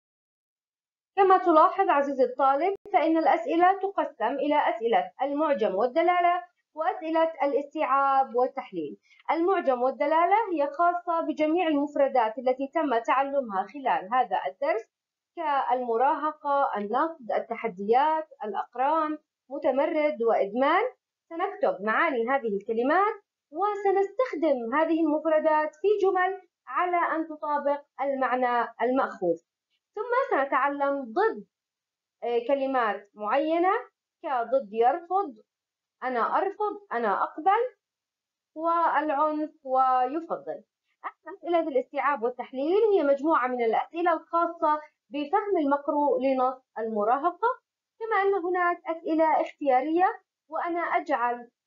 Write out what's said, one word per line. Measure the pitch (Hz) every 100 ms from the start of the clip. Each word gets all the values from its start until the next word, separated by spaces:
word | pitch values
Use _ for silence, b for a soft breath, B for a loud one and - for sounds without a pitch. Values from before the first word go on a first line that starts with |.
| _ _ _ _ _ _ _ _ _ _ _ 381
كما | 381 370
تلاحظ | 349 311 370 359 370
عزيزي | 285 277 262
الطالب، | 240 254 269 277 359 392 -
فإن | 381 330 320
الأسئلة | 311 339 311 330 359
تقسم | 392 392 349 302 - 220
إلى | 277 294 294 330
أسئلة | 339 226 190 180 -
المعجم | 277 285 311 220 208
والدلالة | 185 247 285 349 359 349 359 349 _ _
وأسئلة | 302 339 381 320 320 330 320
الاستيعاب | 285 277 294 311 277 269 277 269 269 240
والتحليل. | 254 262 - 180 147 202 b b -
المعجم | 302 349 359 269 247
والدلالة | 262 262 294 311 349 415 415
هي | 320 285
خاصة | 311 349 349 349 330
بجميع | 320 302 302 339 320
المفردات | 285 285 294 269 262 220 240
التي | 254 262 277
تم | 330 302 247
تعلمها | 320 262 277 277 240 190 196
خلال | 294 247 170 185
هذا | 254 208 190 190
الدرس | - 285 427 - _ _ _ _ 349
كالمراهقة، | 311 277 - 254 247 226 269 294 302 302 285 277 277 208
النقد، | 202 247 320 330 220
التحديات، | 214 208 226 233 180 202 247 302 320 311 -
الأقران، | 214 - - 240 269 320 302 302 _ _ _
متمرد | 285 302 262 320 311 302 226
وإدمان. | 226 202 196 233 277 359 508 - _ _ _
سنكتب | 330 392 381 220 185
معاني | 214 240 330 247 226
هذه | 277 226 202
الكلمات | 220 220 262 349 415 415 _ _ _
وسنستخدم | 302 403 403 392 381 392 - 508 330 311 254 226
هذه | 294 320 330
المفردات | 320 302 320 311 311 311 302 -
في | 392 403
جمل | 381 370 370 381 _ _ -
على | 277 359 349 311 320
أن | 320
تطابق | 302 302 285 285 285 - -
المعنى | 277 262 247 254 247 240 220 -
المأخوذ، | 233 262 - - 175 - _ _ _ _ _
ثم | 427 480 480 539 339
سنتعلم | 277 277 285 285 277 277
ضد، | 233 220 440 226 - _ _ _ _ _ _ _
آه، | 233 240 240
كلمات | 277 269 262 220 202 -
معينة | 208 208 269 311 339 370 440 - _ _ _
كضد | 320 254 233 269 202
يرفض، | 220 240 339 339 370 311 214 _ _ _ _ _ _
أنا | 254 240 214 285
أرفض، | 392 392 415 415 -
أنا | 233 220 190
أقبل، | 311 - 339 427 508 _ _ _ _ _ _ _ _
والعنف | 311 330 330 330 285 302 277 311 302 302 _
ويفضل. | 262 262 262 254 254 320 330 - 160 208 _ _ _ _
أما | - _ 311 381
أسئلة | 320 339
الاستيعاب | 320 262 262 285 262 269
والتحليل | 233 247 220 262 294 403 453
هي | 381
مجموعة | 285 277 302 294 247
من | 247
الأسئلة | 226 196 - 320 349
الخاصة | 320 - 339 339 339 311 302 - _ _
بفهم | 277 294 415 415 359
المقروء | 277 277 285 294 285 254
لنص | 269 262 254 269 _ -
المراهقة، | 220 220 214 277 339 349 466 508 _ _ _ _
كما | 440 403
أن | 392 392
هناك | 349 359 349 349 330
أسئلة | 330 320 320 320 294
اختيارية، | 330 - 285 254 302 330 381 453 _ _ _
وأنا | 311 349 339
أجعل، | 330 349 302 247 240 240 233 _